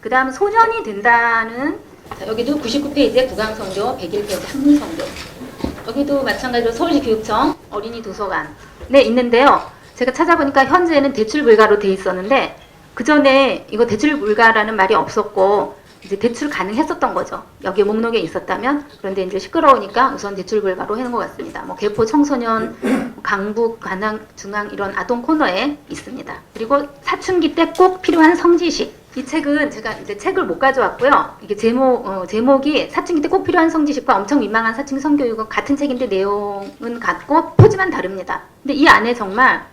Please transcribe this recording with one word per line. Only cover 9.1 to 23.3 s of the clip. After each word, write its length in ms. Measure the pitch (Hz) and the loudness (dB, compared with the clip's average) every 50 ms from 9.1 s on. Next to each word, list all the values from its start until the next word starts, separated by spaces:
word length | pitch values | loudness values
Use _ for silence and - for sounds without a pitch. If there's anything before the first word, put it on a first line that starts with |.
| 233 254 247 240 233 233 269 285 208 - - - - - - - - | 4 2 2 4 4 6 6 6 6 4 0 -6 -18 -20 -20 -20 -6
제가 180 | - 240 254 254 | -4 -4 -2 0
찾아보니까 520 | - 349 320 339 339 294 277 277 277 269 | 0 2 2 4 2 2 0 2 2 2
현재는 480 | 262 311 359 359 339 320 285 277 277 277 | 4 4 2 2 4 2 2 2 2 0
대출 300 | - 214 214 - 302 294 | 0 -2 -2 0 0 6
불가로 360 | 233 214 214 220 214 208 202 | 6 8 8 8 6 6 4
돼 100 | 202 196 | 2 0
있었는데 680 | 190 190 - 190 185 185 185 208 269 262 185 151 - - - - - - - - - | -2 0 -2 -4 -4 -4 -2 0 2 2 0 -2 -8 -14 -20 -20 -20 -20 -20 -18 -10
그전에 760 | - 233 269 302 294 269 269 262 269 277 247 190 170 - - | -6 0 2 4 4 6 6 6 6 4 2 0 -4 -8 -8
이거 160 | - 214 240 | -2 0 0
대출 320 | 233 208 214 - 302 302 285 | 0 0 0 0 0 0 0
불가라는 560 | 196 214 208 226 233 226 214 220 214 214 220 | -2 -2 2 6 6 6 6 4 0 0 0
말이 200 | 208 190 190 214 | 0 2 2 2
없었고 880 | 196 - - - 226 190 - - 196 185 196 208 202 - - - - - - - - - | 2 0 0 -2 -4 -4 -2 0 2 2 4 4 2 0 -4 -8 -18 -20 -20 -20 -20 -10
이제 120 | - 196 196 | -10 -6 -2
대출 300 | - 247 233 - 294 294 | -2 -2 -2 -2 -6 -6
가능했었던 640 | 285 - 185 190 214 240 320 330 349 339 285 240 190 | -4 -4 -6 -4 -2 -2 -2 -2 -2 -2 -2 -2 -2
거죠. 300 | 175 175 - - 180 - - - - - | -4 -6 -6 -8 -12 -14 -16 -20 -10 -8
여기 200 | 196 185 208 202 | -6 0 2 2
목록에 360 | 202 214 220 226 233 233 220 | 2 2 -2 -2 0 -2 -2
있었다면. 680 | 175 160 - 185 - - 190 190 214 254 294 294 285 - - - | -2 -2 -6 -8 -6 -6 -6 -4 -2 -2 -2 -2 -6 -10 -20 -12
그런데 240 | - 190 190 196 185 | -10 -6 -4 -4 -4
이제 160 | 185 190 190 | -4 -4 -6
시끄러우니까 760 | 190 - - 330 320 294 262 226 202 196 - 240 254 269 285 | -8 -4 -2 2 6 6 6 6 2 -4 0 0 0 0 0
우선 220 | - - 202 196 | -6 -10 -10 -8
대출 260 | 185 180 - 226 214 | -10 -8 -4 -4 -2
불가로 360 | 196 190 185 185 180 175 202 | -2 -2 -4 -4 -6 -8 -6
해놓은 140 | 226 254 247 240 | -6 -6 -6 -6
것 40 | 220 | -6
같습니다. 420 | 185 - - - - - - - - | -6 -8 -10 -12 -14 -12 -12 -12 -12
뭐, 140 | - - | -12 -10
개포 280 | - 208 208 208 - 226 | -4 -4 -4 0 0 -2
청소년, 680 | 220 - 294 285 285 285 247 233 226 226 220 220 - - - - - 262 - | 2 4 2 2 2 0 -2 -2 -2 -2 -2 -2 -6 -8 -6 -2 -2 -2 -2
<clears throat> 240 | - - - - - | -2 -6 -12 -10 -6
강북, 560 | - | -4